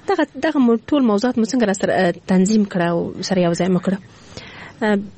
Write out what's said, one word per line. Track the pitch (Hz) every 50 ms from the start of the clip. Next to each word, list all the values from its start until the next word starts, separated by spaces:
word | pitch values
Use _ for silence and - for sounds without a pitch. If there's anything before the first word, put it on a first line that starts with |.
| - -
دغه، | 392 339 294 - -
دغه | 262 302 320 302 294
مو | 247 233 233
ټول | 226 - - 311 294
موضوعات | 254 226 208 196 254 247 254 240
مو | 220
څنګه | 220 - 254 226
را | 196 196
سره، | - - - -
اه، | - 185 175 175 - - -
تنظیم | 190 185 185 196 220 220 202
کړه | 202 - 180
او | 170 170 170 170 175 - - -
سره | 185 - 190 185
یو | 175 170
ځای | 170 - 175 185
مو | 185 180
کړه؟ | - 190 190 - - - - - - - - - - - - - - - - - 226
اه، | 214 208 202 202 - -